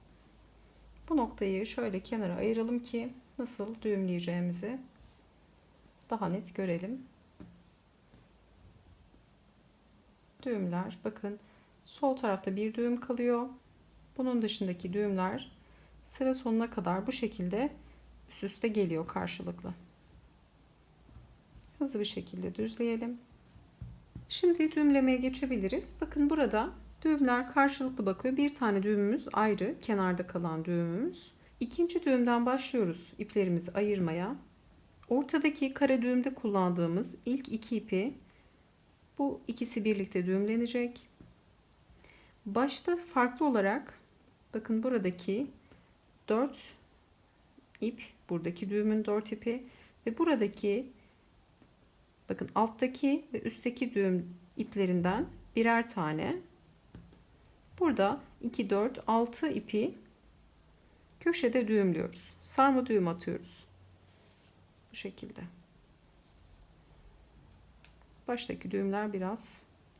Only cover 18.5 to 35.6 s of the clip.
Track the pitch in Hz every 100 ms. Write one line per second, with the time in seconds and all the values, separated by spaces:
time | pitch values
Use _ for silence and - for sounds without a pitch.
18.5 | - 233 214 185 160 170 185 180 - 175
19.5 | 175 180 175 - - - - - - -
20.5 | - - _ _ - - - - - -
21.5 | - - - 277 214 208 - 180 180 180
22.5 | 185 220 226 233 226 233 240 - - -
23.5 | - - - - - - - - - 359
24.5 | 339 311 311 294 277 262 254 254 262 262
25.5 | 240 190 285 - - 311 294 285 311 240
26.5 | 214 294 - - - 320 302 262 247 262
27.5 | 285 277 277 262 254 196 190 254 262 285
28.5 | 285 226 196 202 208 202 254 - - 214
29.5 | 196 190 320 - 208 185 180 180 180 175
30.5 | 160 165 170 170 175 311 359 - - -
31.5 | - 240 - 339 349 311 254 240 240 240
32.5 | 262 - 247 185 165 - - 208 208 185
33.5 | 170 175 196 208 202 170 170 190 285 -
34.5 | - - - - - - 247 269 320 302
35.5 | 294